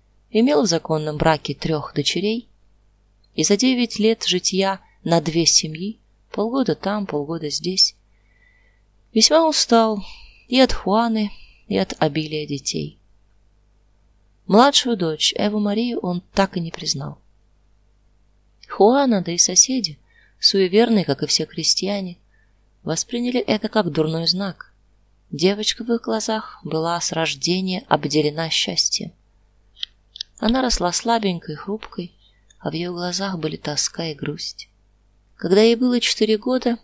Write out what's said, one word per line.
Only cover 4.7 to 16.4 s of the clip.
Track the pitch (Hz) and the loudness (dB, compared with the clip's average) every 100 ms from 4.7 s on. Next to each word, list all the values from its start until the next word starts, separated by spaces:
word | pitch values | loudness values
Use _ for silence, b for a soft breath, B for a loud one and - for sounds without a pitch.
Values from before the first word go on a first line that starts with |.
| 190 b b | -2 b b
на | 165 170 | 0 2
две | 156 160 160 | 2 0 4
семьи, | - 156 156 196 220 _ _ _ | 4 2 -6 -10 -10 _ _ _
полгода | - 220 262 240 151 | -4 -2 0 0 0
там, | 190 214 196 | -2 -4 -4
полгода | 147 143 165 151 | -6 -4 -6 -6
здесь, | - 175 190 - - _ _ _ _ _ _ _ _ _ _ _ | -6 -6 0 0 0 _ _ _ _ _ _ _ _ _ _ _
весьма | 220 220 311 320 | 2 4 6 4
устал | 294 - 233 220 214 - B B B B | 2 4 4 4 0 -8 B B B B
и | 254 | 2
от | 254 | 4
Хуаны, | - 190 214 233 220 208 b b b b | 2 0 0 2 0 -2 b b b b
и | 196 | -2
от | 190 - | -2 -2
обилия | 160 151 156 151 151 | -2 -2 -4 -6 -6
детей. | 139 - 156 147 - _ _ _ _ _ _ _ _ _ _ _ _ _ _ - | -6 -6 -6 -8 -12 _ _ _ _ _ _ _ _ _ _ _ _ _ _ 2
Младшую | 196 277 - 247 220 | 6 6 6 0 0
дочь | 170 156 - - | -2 0 -2 0
Эву | 208 214 | -2 0
Марию | 208 208 240 233 | -2 0 -2 -4
он | 180 175 - | -4 -6 -6
так | - | -2